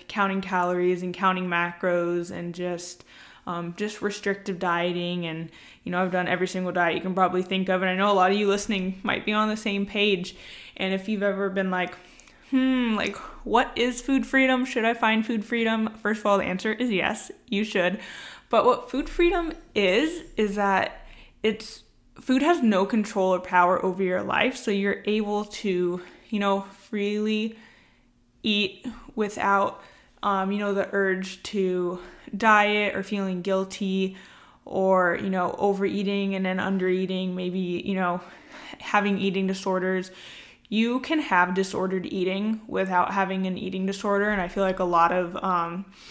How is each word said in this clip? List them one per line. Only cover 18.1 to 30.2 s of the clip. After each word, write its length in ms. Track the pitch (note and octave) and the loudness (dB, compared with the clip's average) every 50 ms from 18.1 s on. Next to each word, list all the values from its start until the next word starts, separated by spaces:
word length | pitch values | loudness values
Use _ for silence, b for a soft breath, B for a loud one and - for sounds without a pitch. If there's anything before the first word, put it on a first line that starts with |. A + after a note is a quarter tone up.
| B B B B B B B _ | B B B B B B B _
But 140 | - A3+ - | 2 4 6
what 260 | A#3+ B3 A#3+ - - | 6 4 4 0 -6
food 200 | - C4 D4 - | -6 -6 -6 -4
freedom 420 | - - F4 F4 F4 F4 E4+ D#4+ - - - - - | 0 2 4 4 4 2 -2 -4 -6 -10 -14 -6 -2
is, 480 | G#3+ G3+ F#3 F3+ A3+ D4 D#4+ F4 E4+ - - - - | 2 2 4 4 4 2 0 -2 -6 -10 -8 -2 -2
is 180 | G#3+ G#3 F#3+ | 0 0 0
that 500 | G#3 G3+ G3 G3 F#3 - - - - B B B B B B B _ - | 0 0 2 2 2 0 -2 -4 -10 B B B B B B B _ -2
it's, 400 | G#3+ G#3+ - - - - - - _ _ _ _ _ _ - | -2 -2 -2 -6 -12 -14 -16 -18 _ _ _ _ _ _ -14
food 200 | - - B3+ C4+ | -2 0 2 4
has 220 | C#4 D#4+ F4 D#4+ B3+ | 6 4 4 6 4
no 220 | A3 G#3 F#3 G3 | 4 4 4 2
control 500 | G3 - A3 G#3 - - G3+ F#3+ F#3 F#3 | 2 2 0 0 0 0 0 2 2 2
or 60 | F3+ | 2
power 420 | F3+ - F#3 F3+ F3+ F3 F#3 - - | 0 2 4 6 6 6 4 4 2
over 180 | F#3+ F3+ F#3 | -2 0 0
your 220 | G3 F3+ F3+ F#3 - | -2 0 0 -2 -2
life. 320 | G3 - - - B3+ B3+ | 0 2 2 2 2 0
So 160 | - - A#3 | -2 -2 0
you're 320 | G3+ G3 G3 G3+ F#3+ - - | 0 2 2 0 0 -2 -2
able 400 | G#3 G#3+ G#3+ G#3+ G#3 G#3 G#3 G#3+ | -2 0 0 0 0 -2 -4 -4
to, 580 | G#3+ - - - G#3 F#3 F3+ F3+ F3 F3 F3+ F3 B B B B B | -4 -10 -6 -2 -2 0 2 0 0 -2 -4 -8 B B B B B
you 100 | - G#3 | -4 0
know, 220 | G3+ G3+ G3 G3 G3 - | 2 2 2 0 -2 -6
freely 840 | - - - - - G#3 G3+ G3+ G#3 G#3 G#3+ A3 A3 G#3+ A3 A3+ A3 B B B B B B B B B B B B _ _ _ _ _ - | -14 -20 -16 -8 -4 -2 -2 0 0 0 0 0 0 0 -2 -4 -6 B B B B B B B B B B B B _ _ _ _ _ -2
eat 440 | A3 G#3 G3+ G#3 - - - - B3+ A3+ B B B - | 0 2 2 0 -2 -4 -8 -12 -12 -12 B B B -4
without, 720 | - G#3+ G3 G3+ - - G3 G3 G3 G3+ - - B B B B B B B B B | -4 -4 -4 -2 -2 0 2 2 2 2 0 -2 B B B B B B B B B